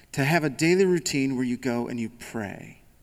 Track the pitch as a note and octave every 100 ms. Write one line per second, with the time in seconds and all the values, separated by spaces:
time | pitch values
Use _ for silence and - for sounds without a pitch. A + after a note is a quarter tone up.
0 | _ - C#3 E3+ D3+ C3 D#3+ F#3 F#3 F3
1 | - D3 C3+ B2+ B2+ A#2+ B2+ A#2+ A#2+ B2
2 | A2 - - A#2 G2 - - - _ _